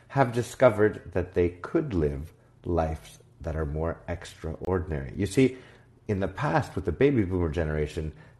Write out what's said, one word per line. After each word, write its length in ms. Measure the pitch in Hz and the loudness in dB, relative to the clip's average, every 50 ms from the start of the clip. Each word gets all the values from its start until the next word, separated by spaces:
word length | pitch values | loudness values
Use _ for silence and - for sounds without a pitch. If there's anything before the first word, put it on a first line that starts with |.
| - - | -16 -4
have 240 | - 139 135 120 113 | 0 2 2 2 2
discovered 800 | 123 117 - - - 131 123 104 101 107 107 104 - - - - | -2 -4 -4 0 6 6 6 6 6 4 4 2 0 -10 -4 -2
that 220 | 92 85 - - | -2 -2 0 2
they 160 | 92 87 85 | 2 2 2
could 440 | 85 - - - - - 156 147 107 | 2 -4 -10 -2 -2 0 0 0 0
live 380 | 85 76 73 71 69 76 82 - _ _ _ _ - - | 0 0 0 0 -2 -8 -12 -14 _ _ _ _ -14 -6
lives 560 | 90 87 82 80 78 78 - - - - - - - - - | -2 0 0 0 0 -2 -6 -10 -16 -20 -20 -20 -20 -18 -12
that 140 | - 80 76 | -8 -6 -4
are 120 | 80 78 | -4 -4
more 340 | 71 73 78 80 82 - - - - | -4 -2 -2 -2 -2 -4 -6 -6 -8
extraordinary. 1040 | 87 87 - - - - - 80 78 - - 87 92 92 80 76 78 71 67 64 - | -8 -8 -10 -14 -16 -12 -10 -8 -8 -6 -2 0 0 0 0 -2 -4 -6 -6 -6 -4
You 100 | - 101 | -4 -4
see, 300 | 95 - 139 131 127 - - - - - - - _ - - _ - | 0 4 4 4 4 2 -2 -16 -20 -20 -20 -20 _ -20 -14 _ -4
in 100 | 104 95 | -2 -2
the 100 | 98 - | -2 -4
past, 460 | - 90 131 156 160 151 110 - - | -4 -4 -2 0 0 0 0 -2 -6
with 120 | 101 87 | -6 -4
the 60 | - 80 | -4 0
baby 300 | - 135 143 143 117 101 | 4 4 4 4 4 2
boomer 280 | 85 92 90 87 80 | 2 2 0 0 0
generation, 600 | 71 87 80 76 76 78 76 73 - 85 78 76 - - - - - | 0 0 -2 0 0 -2 -2 -2 -4 -6 -6 -6 -8 -12 -20 -20 -20